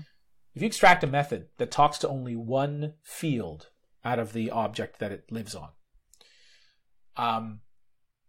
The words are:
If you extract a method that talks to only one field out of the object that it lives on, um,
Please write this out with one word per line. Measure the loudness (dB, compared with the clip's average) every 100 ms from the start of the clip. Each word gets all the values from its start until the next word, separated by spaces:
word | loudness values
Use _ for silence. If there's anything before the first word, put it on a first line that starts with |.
| -12 -20 -20 -20 -18
If | -4
you | -2
extract | 6 8 8
a | 4
method | 0 0 -4 -8 -6
that | -4
talks | 4 4 4
to | -4
only | -4 -6 -6
one | -2 0 0 -4 -8 -10
field | -18 -6 -2 -2 -4 -10 -18 _ _ _ -4
out | -2
of | -2
the | -2 -2
object | 0 -2 -4 -8 -6
that | -6
it | -6 -8
lives | -10 -8
on, | -12 -14 -20 _ -20 _ -20 -20 -20 -20 -20 _ _ _ -20 -14 -2
um, | 0 0 -4 -12 -18 -20 _ _ _ _